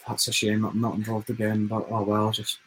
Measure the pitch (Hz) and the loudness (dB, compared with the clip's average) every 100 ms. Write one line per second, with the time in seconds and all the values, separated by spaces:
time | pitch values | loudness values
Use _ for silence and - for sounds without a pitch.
0 | - 104 - 117 110 107 110 107 117 87 | -6 -2 0 0 2 2 2 0 0 -2
1 | 107 110 107 113 107 107 104 110 - 110 | -2 -4 -4 -2 0 2 0 -2 -2 0
2 | 101 107 107 110 104 - | 2 2 2 0 -4 -8